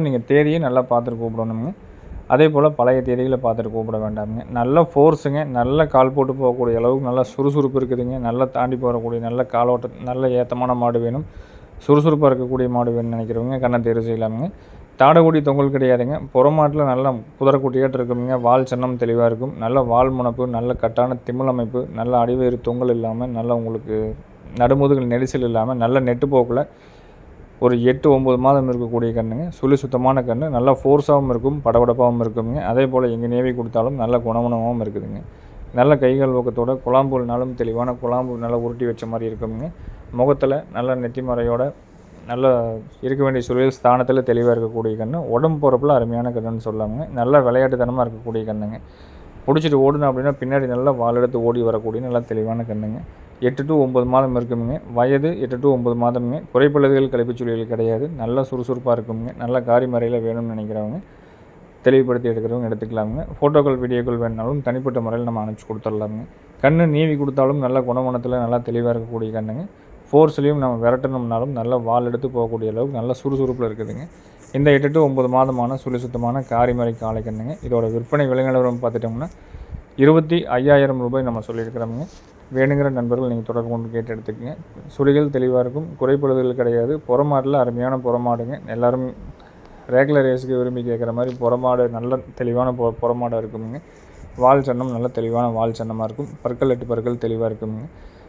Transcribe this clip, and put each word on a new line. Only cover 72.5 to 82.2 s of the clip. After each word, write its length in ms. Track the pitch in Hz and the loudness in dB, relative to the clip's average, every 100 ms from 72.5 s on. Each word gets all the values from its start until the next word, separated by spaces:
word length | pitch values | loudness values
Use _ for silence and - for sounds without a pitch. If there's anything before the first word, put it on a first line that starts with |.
| 113 110 | -2 -4
அளவுக்கு 240 | 110 135 131 | -4 -4 -4
நல்ல 120 | 120 120 | -4 -4
சுறுசுறுப்புல 460 | 139 135 131 123 117 | -4 -2 -2 -2 -4
இருக்குதுங்க. 340 | 110 107 113 165 - - - - 135 | -6 -10 -10 -14 -18 -20 -20 -8 0
இந்த 120 | 147 139 | 4 4
எட்டு 120 | 143 151 | 4 2
to 40 | 147 | 2
ஒன்பது 220 | 131 127 127 | 2 2 2
மாதமான 420 | 131 127 120 131 | 2 0 -2 -4
சுழி 160 | 131 123 | -4 -6
சுத்தமான 400 | 123 120 120 131 127 | -6 -4 -4 -4 -2
காரிமறை 420 | 117 123 123 120 117 | 0 2 2 -2 -4
காளை 200 | 113 110 113 | -6 -6 -6
கண்ணுங்க. 260 | 110 113 190 127 | -8 -8 -10 -4
இதோட 180 | 120 113 113 | -2 0 -4
விற்பனை 300 | 117 147 139 | -2 0 0
விலை 120 | 127 131 | 0 2
நிலவரம் 320 | 131 127 120 | 2 0 0
பார்த்துட்டோம்னா, 440 | 123 117 113 113 160 - - - - - - - | -4 -4 -4 -6 -10 -12 -20 -18 -16 -16 -10 2
இருபத்தி 360 | 139 160 156 170 - 123 | 6 6 4 0 0 0
ஐயாயிரம் 440 | 135 143 139 131 123 | 4 6 4 0 -2
ரூபாய் 220 | 131 127 | -2 -2
நம்ம 120 | 113 107 | -4 -6
சொல்லியிருக்கிறோமுங்க. 580 | 117 113 120 117 117 170 - | -6 -6 -6 -6 -6 -10 -14